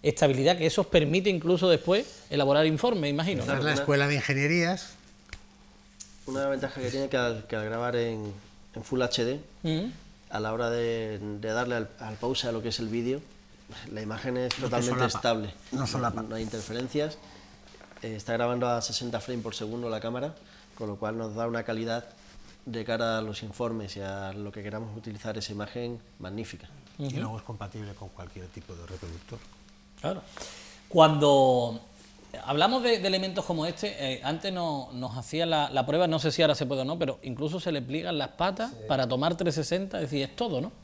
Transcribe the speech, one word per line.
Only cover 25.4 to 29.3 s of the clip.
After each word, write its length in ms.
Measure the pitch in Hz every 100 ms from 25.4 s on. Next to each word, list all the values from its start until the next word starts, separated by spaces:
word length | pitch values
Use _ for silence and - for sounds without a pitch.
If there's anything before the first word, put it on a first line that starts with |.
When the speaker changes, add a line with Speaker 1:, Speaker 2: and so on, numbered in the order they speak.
| -
Speaker 3:
imagen 460 | 104 104 120 120 117 - -
magnífica. 500 | 90 104 110 82 - - - -
Speaker 2:
Y 80 | 139
Speaker 1:
Ujú. 100 | 127
Speaker 2:
luego 200 | 113 110
es 60 |
compatible 500 | - 107 101 107 104
con 160 | 98 95
cualquier 380 | - 90 95 90
tipo 280 | - - 85
de 100 | 85
reproductor. 540 | 92 90 82 -